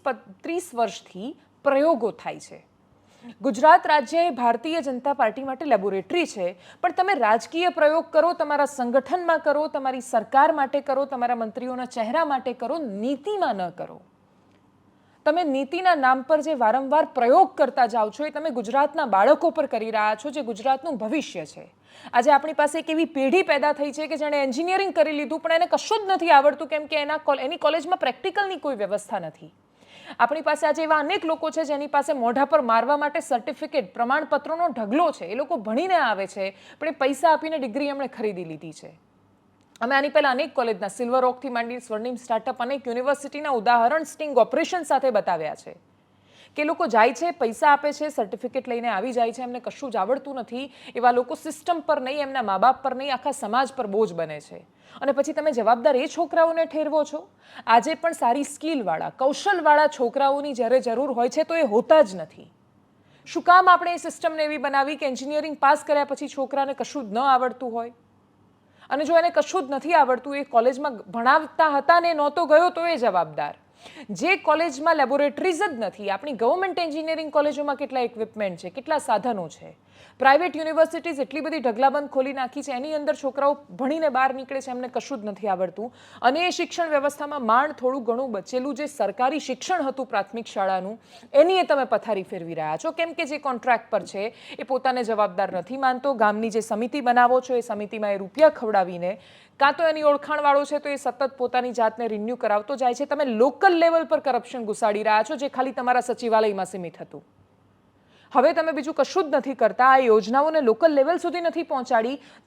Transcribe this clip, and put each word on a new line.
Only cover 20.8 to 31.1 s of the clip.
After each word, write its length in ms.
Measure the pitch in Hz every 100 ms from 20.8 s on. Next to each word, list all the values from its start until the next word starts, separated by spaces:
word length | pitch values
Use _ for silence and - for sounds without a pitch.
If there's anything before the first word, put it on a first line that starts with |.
| 330 262
ભવિષ્ય 500 | 220 294 - 185 156
છે. 280 | - 151 _ _ - -
આજે 180 | 240 247
આપણી 220 | 277 311
પાસે 260 | 302 294 320
એક 100 | -
એવી 160 | 311 330
પેઢી 380 | 285 269 349
પેદા 300 | 330 294 294
થઈ 180 | 294 285
છે 160 | 269 302
કે 80 | 294
જેણે 280 | 294 294
એન્જિનિયરિંગ 500 | 269 247 339 381 392
કરી 180 | 330 302
લીધું, 280 | 294 285 311
પણ 120 | 330
એને 140 | 330 349
કશું 420 | 294 - 440 392
જ 40 |
નથી 200 | 381 339
આવડતું, 360 | 285 285 294 320
કેમ 180 | 311 302
કે 100 | 302
એના 220 | 294 302
કોલ-, 220 | 302 277
એની 180 | 262 339
કોલેજમાં 400 | 294 320 302 370
પ્રેક્ટિકલની 580 | 269 240 381 415 392 370
કોઈ 200 | 294 240
વ્યવસ્થા 440 | 196 196 - 202
નથી. 340 | 160 - 156 _ _ _ _ - - -
આપણી 220 | 240 302
પાસે 260 | 311 302 311
આજે 160 | 294
એવા 120 | 320 311
અનેક 300 | 294